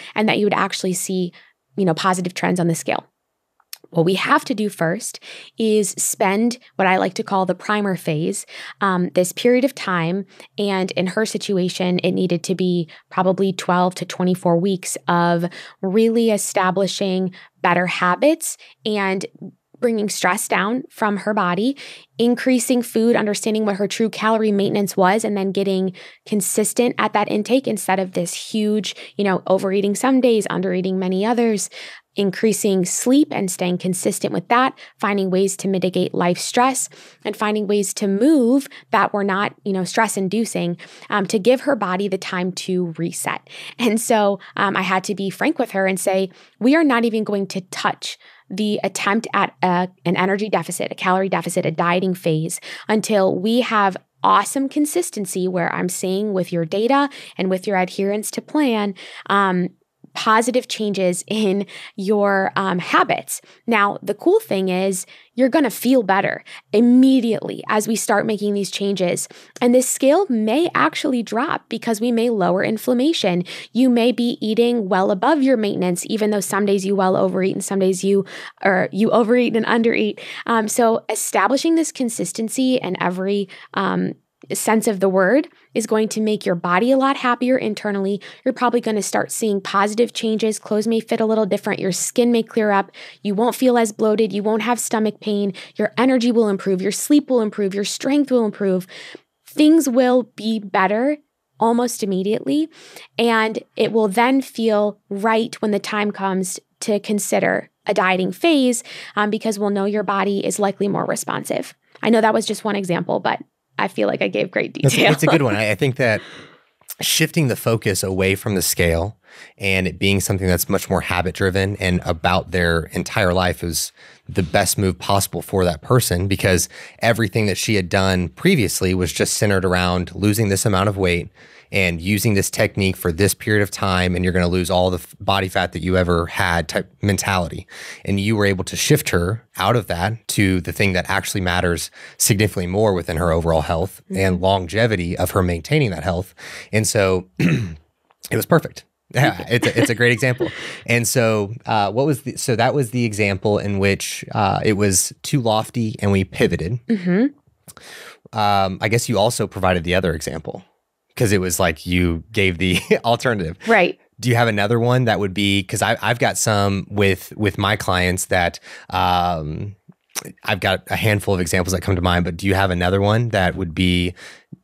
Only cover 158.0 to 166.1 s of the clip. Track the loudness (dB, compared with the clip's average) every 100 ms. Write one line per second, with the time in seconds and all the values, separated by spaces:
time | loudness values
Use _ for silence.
158 | -20 -20 -8 -2 2 2 0 0 0 0
159 | 0 2 2 0 -6 -2 0 0 0 0
160 | 0 -4 -6 -10 -10 -14 -16 _ _ _
161 | _ -2 0 2 0 0 0 -2 -2 0
162 | 2 0 -4 -2 0 0 0 0 0 0
163 | 2 0 0 -2 -4 -6 0 2 2 -2
164 | _ -6 0 2 2 2 2 2 2 2
165 | 2 0 -2 0 2 2 0 -2 0 0
166 | -2